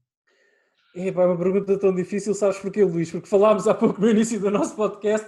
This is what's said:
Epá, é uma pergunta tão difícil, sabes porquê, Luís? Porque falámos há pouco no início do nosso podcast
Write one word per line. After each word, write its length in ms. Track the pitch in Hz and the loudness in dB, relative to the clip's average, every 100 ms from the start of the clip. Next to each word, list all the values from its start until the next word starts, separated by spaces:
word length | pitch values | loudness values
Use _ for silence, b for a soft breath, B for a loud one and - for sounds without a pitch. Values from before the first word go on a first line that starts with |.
| _ _ _ _ _ _ _ _ _ | _ _ _ _ _ _ _ _ _
Epá, 280 | 180 185 170 | -8 -4 0
é 40 | 180 | 0
uma 120 | 170 | 2
pergunta 400 | 180 196 196 196 | 0 -2 -2 0
tão 160 | 196 | 0
difícil, 400 | 185 175 202 208 | 0 -4 -6 -4
sabes 240 | 196 196 - | -2 -2 -2
porquê, 260 | 196 208 | -4 0
Luís? 260 | 185 170 165 | 0 0 -6
Porque 160 | 180 - | -8 0
falámos 400 | 196 214 202 202 | 4 4 4 2
há 80 | |
pouco 240 | - - 180 | 2 0 2
no 120 | 220 | 2
início 280 | 214 226 214 | 2 0 -2
do 120 | 196 | -2
nosso 260 | 208 320 214 | 0 -2 -2
podcast 500 | 196 - 208 214 | -4 -2 -2 -2